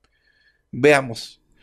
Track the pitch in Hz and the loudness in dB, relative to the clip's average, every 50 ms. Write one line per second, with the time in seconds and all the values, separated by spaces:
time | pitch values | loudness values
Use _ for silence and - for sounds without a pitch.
0 | _ _ _ _ _ _ _ _ _ _ _ _ _ _ - 123 123 151 147 139 | _ _ _ _ _ _ _ _ _ _ _ _ _ _ -8 0 2 4 4 4
1 | 135 120 113 - - - - _ _ _ _ _ | 0 -4 -10 -14 -14 -18 -20 _ _ _ _ _